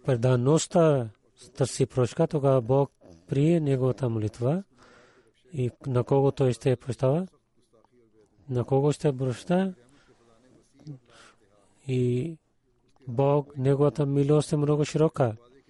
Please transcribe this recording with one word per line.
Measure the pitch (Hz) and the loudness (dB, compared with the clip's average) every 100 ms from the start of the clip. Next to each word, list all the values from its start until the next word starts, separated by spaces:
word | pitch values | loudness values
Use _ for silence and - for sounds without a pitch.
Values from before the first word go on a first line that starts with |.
| - | -4
предаността | 123 127 127 127 160 - 180 160 139 113 - _ _ - | 0 2 2 2 0 0 2 4 2 -2 -12 _ _ -16
търси | - 135 - 131 | -4 -4 -2 -4
прошка, | 131 123 - 165 | -2 -2 0 -2
тогава | 156 139 135 | 0 2 2
Бог | 113 135 139 _ - - - | 2 0 0 _ -20 -20 -6
прие | 135 151 170 | 0 2 2
неговата | 147 135 127 - 123 | 0 0 0 -2 -4
молитва | 113 107 - 120 180 - _ - - _ _ _ _ _ | -2 -4 -4 -2 -2 -6 _ -20 -20 _ _ _ _ _
и | 143 123 - 139 | -6 -6 -6 -4
на | 123 | -4
кого | 131 139 135 | 0 2 2
той | - 131 | 2 0
ще | 120 135 123 | 0 -2 -2
прощава, | - - 131 156 185 _ _ _ _ 113 _ _ 113 _ _ _ - | -4 -4 0 0 -4 _ _ _ _ _ _ _ _ _ _ _ -6
на | 123 | -4
кого | 120 135 147 | 0 0 2
ще | - 156 127 | 0 -2 -2
проща. | 131 117 - 180 190 185 131 _ _ _ 117 113 127 _ _ 139 151 135 117 - - _ 104 _ _ _ 131 | -4 -6 -2 0 0 -6 _ _ _ _ _ _ _ _ _ _ -20 -20 _ -20 -20 _ _ _ _ _ -6
И | 127 123 123 156 160 _ _ _ _ _ _ 123 | -2 -2 -2 -4 -10 _ _ _ _ _ _ -8
Бог, | 120 139 143 139 135 | 0 2 2 -2 -4
неговата | 131 139 147 143 143 | 0 2 2 0 0
милост | 139 143 151 - | 0 2 2 2
е | 151 | 0
много | 147 151 143 | 0 0 0
широка. | 147 156 - 123 107 120 139 | 0 0 0 -2 -2 -14 -20